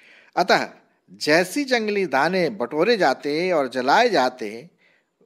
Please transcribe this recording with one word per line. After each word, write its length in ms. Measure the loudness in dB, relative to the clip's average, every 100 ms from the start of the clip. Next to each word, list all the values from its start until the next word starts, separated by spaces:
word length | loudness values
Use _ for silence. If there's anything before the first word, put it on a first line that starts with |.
| _ -20 _ -2
अतः 320 | 2 2 0 -12 _ _ _
जैसी 540 | -6 2 2 2 -4
जंगली 420 | -2 -2 -2 -4 -2
दाने 440 | 0 0 0 -2
बटोरे 460 | -4 -6 -2 0 2
जाते 540 | 2 0 -4 -4 -2
और 180 | -2 -2
जलाए 400 | -2 2 4 4
जाते, 600 | 2 0 -2 -12 -12 -18 _ _ _ _ _